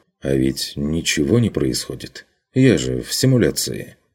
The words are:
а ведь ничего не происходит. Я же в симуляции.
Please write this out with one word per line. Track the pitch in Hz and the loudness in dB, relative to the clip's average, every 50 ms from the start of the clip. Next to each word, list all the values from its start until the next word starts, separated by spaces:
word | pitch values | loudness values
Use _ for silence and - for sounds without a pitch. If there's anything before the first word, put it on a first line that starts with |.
| _ _ _ _ | _ _ _ _
а | - 69 69 | -4 -2 0
ведь | 67 65 67 65 - - - - | 2 2 0 -2 -4 -8 -10 -8
ничего | 71 73 73 80 82 78 - - 78 73 67 - 120 | -6 -4 -4 -4 -4 -2 -2 -2 0 2 2 4 4
не | 117 98 | 4 2
происходит. | - - 71 65 62 - - - 67 64 - - - - - _ _ _ _ _ - | 0 -2 -2 -2 -2 -4 -6 -8 -10 -12 -12 -16 -18 -18 -20 _ _ _ _ _ 0
Я | 131 131 131 98 73 | 4 4 4 4 4
же | 64 64 64 64 | 2 -2 -4 -4
в | 60 - - | -6 -6 -4
симуляции. | - - 131 135 120 92 69 - - - - 57 50 - - - _ _ _ | 0 2 4 4 4 4 2 0 -2 -4 -6 -6 -8 -10 -14 -18 _ _ _